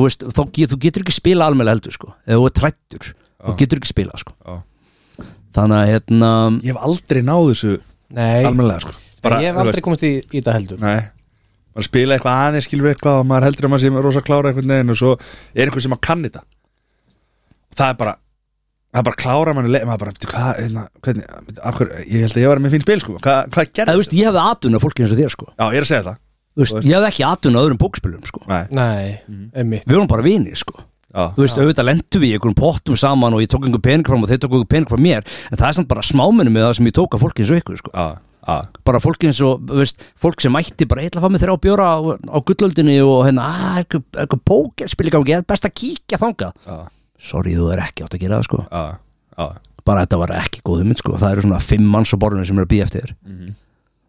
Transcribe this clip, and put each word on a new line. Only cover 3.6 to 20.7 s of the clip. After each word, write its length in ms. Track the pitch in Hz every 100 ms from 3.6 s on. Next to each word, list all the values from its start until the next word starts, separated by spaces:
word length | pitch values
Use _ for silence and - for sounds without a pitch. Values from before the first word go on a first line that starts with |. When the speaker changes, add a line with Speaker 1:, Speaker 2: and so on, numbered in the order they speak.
| 123 139
Speaker 1:
ekki 80 | -
spilað, 320 | - 95 -
sko. 100 | - - -
Speaker 2:
Já. 800 | 87 - _ _ _ _ - - - _
Speaker 1:
Þannig 240 | - 107 104
að, 140 | 104
hérna, 400 | 110 - 113 113 113 113 117
Speaker 2:
Ég 100 | 123
hef 80 | 123 139
aldrei 340 | 175 - 131
náð 300 | 123 175 156
þessu 240 | 110 107 98 - _ _
Speaker 3:
Nei. 340 | 120 117 117 127
Speaker 2:
almennilega, 340 | 123 117 -
sko. 140 | - - - _
Bara, 160 | - 175
Speaker 3:
Nei, 60 |
ég 40 | 170
hef 80 | 180
Speaker 2:
þú 60 |
Speaker 3:
aldrei 160 | 185 180
Speaker 2:
veist. 80 | 175
Speaker 3:
komist 180 | 160
í, 80 | 156 135
í 240 | - 143
þetta 120 | 117 110
heldur. 240 | 95 98
Speaker 2:
Nei. 160 | 104 110 104 _ _ _ _ _ _ 110
Maður 100 | -
spila 320 | 127 131 135
eitthvað 200 | 127 127
aðeins, 240 | 147 151 -
skilur 240 | 143 147
eitthvað 300 | 143 147 135
og 40 | 131
maður 160 | 131 139
heldur 200 | 139 139
að 40 | 135
maður 80 | 135
sé 160 | 135
rosa 200 | 139 135 143
klára 240 | 147 143
einhvern 220 | 131 131
veginn 160 | 135 120
og 80 | 110
svo 140 | 127 120 - - -
er 140 | 113 135
einhver 140 | 127 131
sem 80 |
að 80 | 127
kann 220 | - 170 143
þetta. 160 | -
Og 1400 | - _ _ _ _ _ _ _ _ _ _ _ _ -
það 140 | 135
er 40 | 120
bara, 140 | 107 - _ _ _ _ _ _ _
það 80 | 123
er 40 | 123
bara 140 | -
klára 320 | 127 139 160
manni 160 | 139 120
le-, 140 | 127 117
maður 160 | 113
bara, 120 | 101 -
"Bíddu, 120 | -
hvað, 300 | 117 127 113
hérna, 220 | 117